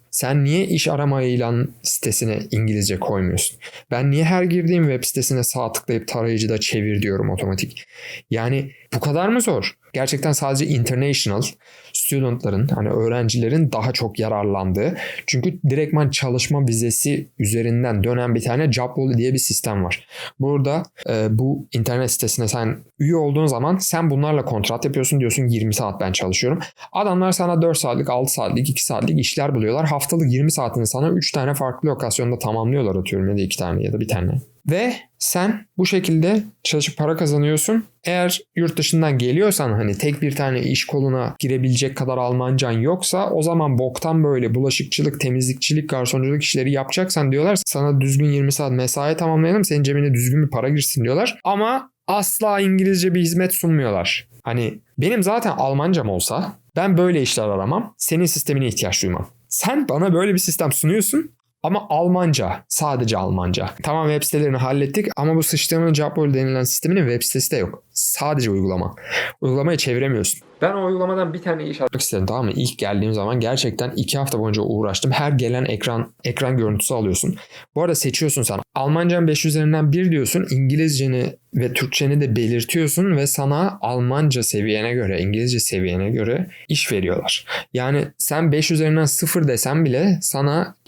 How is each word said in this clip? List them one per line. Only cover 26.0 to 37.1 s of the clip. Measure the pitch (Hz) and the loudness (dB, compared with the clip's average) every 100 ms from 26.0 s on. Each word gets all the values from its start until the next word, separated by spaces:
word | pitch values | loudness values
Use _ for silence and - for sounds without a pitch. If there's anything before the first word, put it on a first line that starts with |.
ben | 92 | -2
çalışıyorum." | 92 95 92 123 160 - - - | -2 -2 0 0 -2 -4 -16 -8
Adamlar | 180 208 180 185 | -2 0 2 2
sana | 180 175 165 | 2 2 2
dört | 170 156 | 2 2
saatlik, | 135 123 135 | 0 -2 0
altı | 123 131 | 0 0
saatlik, | - 107 - 139 | -2 -2 0 0
iki | - - | -2 -2
saatlik | 110 - 160 | -2 0 2
işler | 123 - 143 127 | 0 -2 0 0
buluyorlar. | 107 131 156 | 0 2 0
Haftalık | 147 - 170 147 | 0 0 0 2
yirmi | 127 143 | 2 2
saatini | 135 120 123 110 | 0 -2 -2 -2
sana | 127 156 | 0 2
üç | 180 - | 2 0
tane | 151 135 | 0 0
farklı | 139 131 123 151 | 0 -2 -2 -2
lokasyonda | 131 120 - 120 123 | 0 -2 -2 -2 -2
tamamlıyorlar | 110 113 113 139 110 95 | -2 0 0 2 2 0
atıyorum | 90 98 95 | -2 0 0
ya | 101 | 0
da | |
iki | 95 - | -2 -2
tane | 90 87 | -2 -2
ya | 98 | -2
da | 107 | -2
bir | 107 | -2
tane. | 107 90 127 - _ - | 0 0 -2 -6 _ -4
Ve | 175 240 - - - | -2 -2 -4 -10 -8
sen | - 180 190 220 - - | -4 0 0 -2 -6 -2
bu | 185 | 0
şekilde | 190 185 160 170 214 214 - | 0 2 2 2 0 -2 -8
çalışıp | - 156 143 - | -4 -2 -2 -2
para | 151 | -2